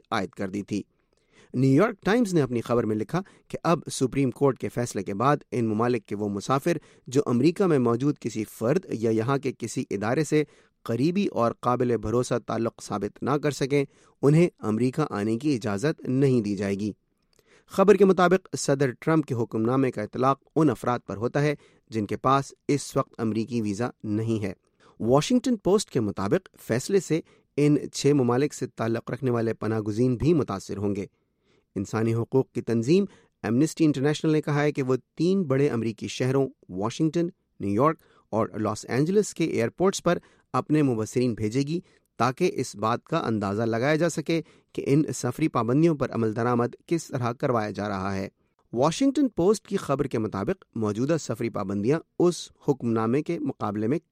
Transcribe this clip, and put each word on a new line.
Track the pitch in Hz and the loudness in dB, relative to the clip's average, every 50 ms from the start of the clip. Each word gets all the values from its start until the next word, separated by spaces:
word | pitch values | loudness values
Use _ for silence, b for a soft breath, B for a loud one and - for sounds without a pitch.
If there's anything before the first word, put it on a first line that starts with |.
| - - | -6 -4
عائد | 110 110 98 87 | -4 -4 -4 -4
کر | - - 101 95 | -6 -8 -8 -6
دی | 92 101 98 | -6 -6 -6
تھی۔ | - 107 101 87 _ _ _ _ _ _ b b b b b b b b | -4 -4 -6 -6 _ _ _ _ _ _ b b b b b b b b
نیو | 127 131 135 135 143 196 | 0 2 4 6 6 4
یارک | 233 233 - - | 2 0 -2 -2
ٹائمز | 190 202 247 247 196 180 | 0 2 2 2 2 2
نے | 165 139 | 2 2
اپنی | 127 123 117 | 0 0 -4
خبر | 110 - 120 120 117 | -2 0 0 0 0
میں | 107 110 | 0 0
لکھا | 107 107 - - 165 196 b b b b b | -2 -4 -4 -4 -6 -6 b b b b b
کہ | - - - | -12 -6 -2
اب | - 175 - - - - | 0 0 0 -2 -6 -4
سپریم | - 135 123 107 139 139 131 | -2 -2 -2 0 0 0 0
کورٹ | 117 - 143 139 127 - | 0 2 2 2 2 0
کے | - 107 | -4 -6
فیصلے | - - 120 117 - 107 95 | -4 -4 -4 -4 -4 -6 -6
کے | 107 101 | -6 -4
بعد | 98 113 139 147 147 - _ | -2 0 0 0 0 -2 _
ان | - 123 117 | -4 -2 -2
ممالک | 110 104 107 117 120 123 117 - | 0 0 0 2 0 0 -2 -4
کے | - 110 | -6 -6
وہ | 101 104 104 | -4 -4 -2
مسافر | 101 101 98 - 135 139 - 170 170 156 b b b b b | -4 -4 -2 -2 -2 0 0 -2 -2 -4 b b b b b
جو | b 120 135 - | b 0 0 0
امریکہ | - 123 120 123 160 180 - 208 | 2 2 2 2 2 2 2 2
میں | 185 151 139 | 2 2 2
موجود | 123 117 117 117 131 147 143 - | 2 2 2 2 0 -2 -2 -2
کسی | - 123 - 117 107 - - - | -4 -8 -6 -6 -6 -8 -6 -4
فرد | 110 113 156 185 - - - | -2 0 0 0 2 0 0
یا | 117 110 117 | 2 2 2
یہاں | 113 110 110 123 139 139 | 2 2 2 0 0 0
کے | - 131 110 - | -2 -4 -6 -4
کسی | - 110 - - 123 - | -6 -6 -4 -6 -4 -4
ادارے | - 101 98 104 127 151 156 | -4 -2 0 0 0 0 0
سے | - - 151 151 b b b b b b b - | 2 2 0 0 b b b b b b b -6
قریبی | - 117 117 131 165 180 196 202 | -4 -2 0 2 2 2 0 0
اور | - - 110 117 117 110 - | -2 0 0 0 0 0 -2
قابل | - 123 123 120 127 120 120 | -2 0 0 2 2 0 0
بھروسہ | 110 107 107 110 123 127 - 131 120 104 | -2 -2 0 0 0 0 0 -2 -4 -4
تعلق | - 113 110 113 117 - - - | -4 -4 -4 -4 -4 -4 -8 -10
ثابت | - 104 104 101 104 - - - | -8 -6 -4 -4 -6 -6 -6 -4
نہ | 113 | -2
کر | 135 151 135 147 | -2 0 0 -2
سکیں، | 139 - 147 127 139 143 139 - b b b b b b b | -4 -2 -4 -2 0 -2 -2 -2 b b b b b b b
انہیں | 135 151 160 175 175 - _ | 4 6 6 4 4 2 _
امریکہ | - 107 107 110 120 131 127 - 151 - | -4 -2 0 0 0 0 0 -2 -4 -2
آنے | - 101 101 110 113 117 | -2 -2 -2 0 -2 0
کی | 123 156 147 | 0 0 -2
اجازت | 117 98 113 101 101 101 147 165 - - - | -2 -2 -4 -4 -2 -2 -2 -4 -4 -4 -2
نہیں | 131 131 139 139 127 123 107 | 0 2 2 4 4 2 2
دی | 101 101 | 0 -2
جائے | 92 104 98 101 | -2 -2 -2 -2
گی۔ | 95 104 107 95 - _ _ _ _ _ _ _ b b b b b b | -2 -4 -6 -6 -8 _ _ _ _ _ _ _ b b b b b b
خبر | b - - 196 190 208 | b 0 2 6 6 6
کے | 190 208 | 8 8
مطابق | 190 185 160 180 175 180 185 - - - | 6 6 6 4 4 4 4 0 -2 -8
صدر | 139 - - 143 135 143 131 | -4 -2 0 0 2 2 0
ٹرمپ | 117 - - - 160 160 147 | -2 -2 -2 0 2 2 2
کے | - 135 | 0 0
حکم | 117 120 - - 113 110 | -2 -2 -2 -2 0 0
نامے | 117 127 135 135 127 | 2 2 2 2 2
کا | - - 107 | 0 -2 -6
اطلاق | 101 - 110 123 135 135 - _ _ - | -6 -4 0 2 2 0 0 _ _ 0
ان | 147 160 151 | 2 2 2
افراد | 113 - - 123 123 120 - | 2 0 -2 -4 -4 -4 -4
پر | - 101 | -8 -8
ہوتا | 95 110 123 - 147 143 | -4 -4 -4 -2 0 0
ہے | 143 143 - b b b b b b | 0 -2 -4 b b b b b b
جن | - 113 104 | -4 -4 -2
کے | 98 107 | -2 -4
پاس | 104 - 131 135 139 135 - - - _ - | -2 0 2 2 2 0 -4 -10 -8 _ -2
اس | 143 139 - - - | -2 -2 -2 -2 -4
وقت | 143 135 - _ - | -4 -4 -4 _ -6
امریکی | 113 113 104 110 113 - 117 120 110 | -4 -2 -2 -2 -4 -4 -4 -4 -2
ویزا | 104 101 95 120 123 - _ - | -2 -2 -2 -4 -6 -8 _ -6
نہیں | 110 104 107 110 113 113 110 101 | -4 -4 -2 -2 -2 -2 -2 -4
ہے۔ | 98 87 - _ _ _ b b b b b | -6 -8 -10 _ _ _ b b b b b
واشنگٹن | - 107 127 143 147 - 247 247 - 269 247 | 0 4 4 4 4 4 2 0 2 0 -2
پوسٹ | - - 170 185 220 - - | -2 0 2 2 2 0 -2
کے | - 143 | -2 -2
مطابق | 113 101 92 - 95 101 123 185 - - _ - | -2 -2 -2 -4 -2 -2 -2 -2 -2 -4 _ -12
فیصلے | - - 110 120 - - 196 196 | -6 -4 -2 -2 -2 0 0 0
سے | - - 156 160 - b b b b b b | 0 0 -2 -4 -4 b b b b b b
ان | - 147 147 147 135 - - - | 0 2 4 2 2 0 -4 -6
چھ | - - 139 147 | -2 2 2 4
ممالک | 143 127 120 120 123 143 147 - | 4 4 2 2 2 0 -2 -4
سے | - 135 | -6 -10
تعلق | 123 - - 123 113 113 113 - - | -10 -6 -6 -4 -2 -4 -4 -4 -6
رکھنے | 170 143 139 127 | -8 -4 -2 -2
والے | 120 117 113 113 113 | 0 0 0 -2 -4
پناہ | - - 107 113 113 | -4 -4 -4 -2 -2
گزین | 110 107 104 107 127 127 127 | -2 -2 0 0 2 2 2
بھی | 110 123 143 180 | 2 2 2 4
متاثر | 156 117 - 104 95 - - 98 | 2 2 0 -4 -6 -6 -8 -6
ہوں | 95 101 101 101 | -4 -2 -2 -2
گے۔ | 95 95 - _ _ _ _ _ _ _ _ _ _ _ _ - | -2 -6 -8 _ _ _ _ _ _ _ _ _ _ _ _ -8
انسانی | 107 101 - - 110 113 117 120 | -6 -6 -4 -2 -2 0 0 0
حقوق | 117 117 - - 131 131 - - | -2 -2 0 0 0 0 0 -2
کی | 123 113 | -8 -4
تنظیم | - 117 117 113 127 165 190 202 185 b b b b b b - | -2 0 0 2 2 2 2 2 0 b b b b b b -4
ایمنسٹی | 92 120 123 151 160 - - 160 | 0 2 2 2 0 2 2 2
International | 151 143 139 131 147 151 - - 160 156 | 2 2 2 0 -2 0 0 0 0 0
نے | 156 143 | 0 0
کہا | - 147 147 147 | 0 0 0 0
ہے | 151 139 | 0 0
کہ | - 139 | 0 0
وہ | 127 131 127 - _ _ | 0 0 -2 -2 _ _
تین | - 156 175 190 196 185 | -2 0 2 2 2 0
بڑے | 139 131 135 139 143 | 0 2 2 2 2
امریکی | 123 117 110 117 107 - - 104 | 0 0 -2 -2 -4 -6 -8 -8
شہروں | - - 127 127 131 139 135 131 - _ _ - | -4 -2 0 0 2 2 0 0 -2 _ _ -10
واشنگٹن، | 92 92 98 113 - - 160 160 147 175 170 170 - _ _ _ _ - | -6 -4 -4 -4 -2 0 -2 0 0 0 -2 -2 -4 _ _ _ _ -8
نیو | 98 101 101 101 131 | -4 -2 0 2 2
یارک | 156 160 - b b b b b b | 2 0 -2 b b b b b b
اور | b 107 110 - | b -2 -2 -2
لاس | - 107 107 104 107 - - - | -2 -4 -4 -4 -4 -6 -6 -4
اینجلس | - 120 151 156 190 214 202 - - | -2 0 0 2 2 2 0 0 -2
کے | - 170 | -4 -4
ایئرپورٹس | 156 - 110 113 113 - - 170 196 196 - - | -2 0 0 -2 -2 -2 0 0 0 0 0 0
پر | 170 175 180 - b b b b b - | 0 0 -2 -2 b b b b b -4
اپنے | 127 127 - 151 151 151 | -4 -2 2 2 2 4
مبصرین | 135 123 110 110 104 - 127 123 127 113 | 4 2 0 -2 -2 0 0 0 0 0
بھیجے | 110 110 107 110 131 | -2 -2 -2 0 -2
گی | 139 139 156 180 - b b b b b b | -2 -2 -4 -6 -6 b b b b b b
تاکہ | - 113 123 131 - 175 185 - | -2 0 0 0 0 -2 -2 0
اس | - 131 - - | -2 -6 -6 -6
بات | - 104 110 120 120 - | -4 -2 -2 -2 -2 -4
کا | - - 165 | -4 -4 -4
اندازہ | - - 113 107 101 98 101 104 117 | -2 -2 -2 -2 -2 -2 -2 0 0
لگایا | 113 110 113 120 143 156 | -2 -2 0 0 0 2
جا | 156 165 170 | 2 0 0
سکے | - - 156 - 165 165 151 b b b b b - | -2 -2 -4 -2 -2 -4 -4 b b b b b -10
کہ | - - | -6 -2
ان | - 139 143 151 - 127 | 2 2 2 2 2 -2
سفری | - - 123 120 - 151 156 | -4 -4 -4 -2 -2 -2 -2
پابندیوں | - 135 117 110 131 147 160 170 160 | 0 0 0 2 2 4 4 4 2
پر | 139 135 117 - | 2 -2 -4 -2
عمل | 117 113 113 107 | 0 -2 0 0
درآمد | 110 113 123 123 120 120 123 - - _ | 0 0 0 2 2 0 0 -4 -8 _
کس | - 170 165 - | -4 -4 -4 -4
طرح | - - 139 120 117 123 | -4 -6 -4 -4 -4 -4
کروایا | - - 143 127 117 107 107 | -2 -2 0 0 0 -2 -2
جا | 101 101 98 104 | -4 -4 -4 -4
رہا | 101 95 92 98 98 | -4 -4 -4 -4 -4
ہے۔ | 95 95 - - _ _ _ _ _ _ _ - | -4 -6 -8 -10 _ _ _ _ _ _ _ -2
واشنگٹن | 113 131 156 170 - 269 277 262 311 294 254 | 0 2 2 2 2 0 0 2 2 0 0
پوسٹ | - - 165 185 220 - - | 0 2 2 2 2 2 0
کی | - 202 | -6 -6
خبر | 190 - - 143 135 143 | -6 -2 -2 -2 -2 -2
کے | 131 - 123 | -2 -2 -2
مطابق | 107 107 - 98 98 127 190 - _ _ - | -2 -2 -4 -4 -2 -4 -4 -6 _ _ -8
موجودہ | 117 110 104 104 104 127 139 170 151 | -4 -2 -2 -2 -2 0 0 0 -2
سفری | - - 127 110 123 117 | -2 -4 -6 -4 -4 -6
پابندیاں | 101 101 101 95 101 101 101 113 147 165 - _ _ - | -4 -6 -6 -4 -4 -2 0 0 0 0 -2 _ _ 2
اس | 160 175 170 - - - _ _ - - | 2 2 2 0 -6 -14 _ _ -2 -2
حکم | 139 - - 120 113 | -2 0 0 -2 0
نامے | 113 110 113 117 147 151 | 0 0 0 0 0 0
کے | - 170 160 | -2 -4 -6
مقابلے | 151 135 - - 113 107 101 107 107 | -4 -6 -6 -6 -6 -6 -4 -2 -2
میں | 110 139 156 - _ | -2 -2 -2 -4 _